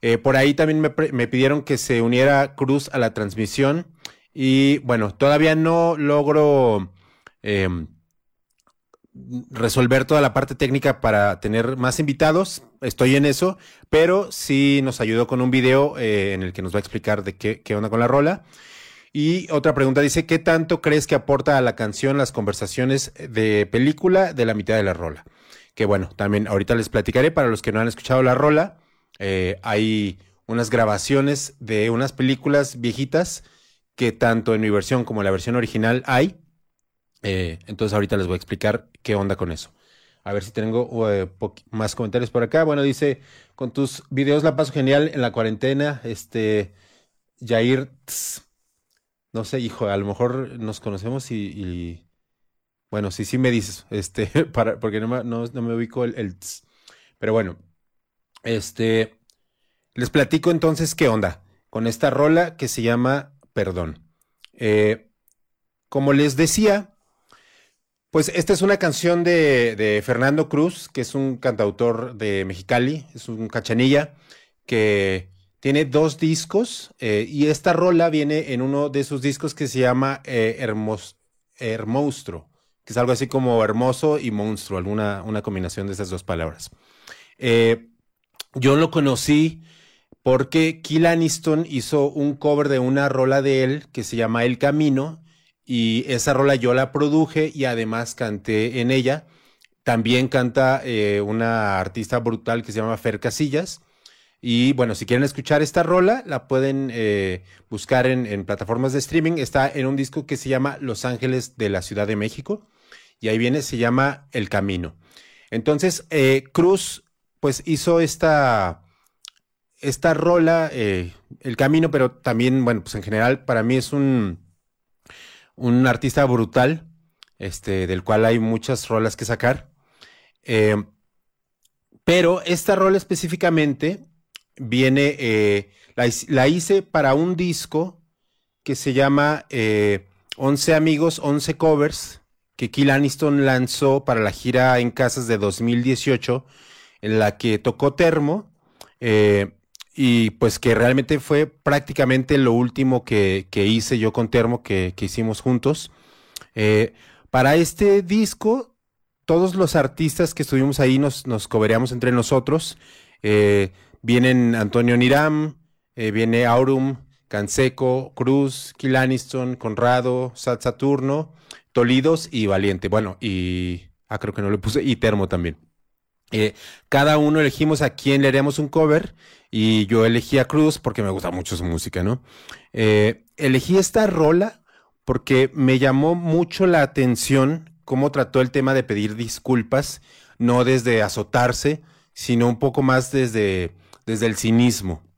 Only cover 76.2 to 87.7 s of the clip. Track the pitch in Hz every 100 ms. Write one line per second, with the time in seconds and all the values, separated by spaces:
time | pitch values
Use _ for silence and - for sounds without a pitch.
76.2 | 160 160 - 202 240 - - _ 117 104
77.2 | 117 143 151 151 - 165 180 170 170 156
78.2 | 147 151 143 123 131 143 147 139 135 143
79.2 | 139 135 156 - 139 123 127 127 135 135
80.2 | - 123 110 113 123 107 107 107 - _
81.2 | _ _ _ _ 117 113 107 127 147 -
82.2 | - 85 - _ _ _ _ 113 123 120
83.2 | 131 135 127 117 107 107 127 127 156 151
84.2 | 120 104 104 104 - 95 92 104 104 101
85.2 | 95 107 107 98 90 - 98 95 98 90
86.2 | - 87 80 78 - _ _ _ - -
87.2 | - _ 127 117 113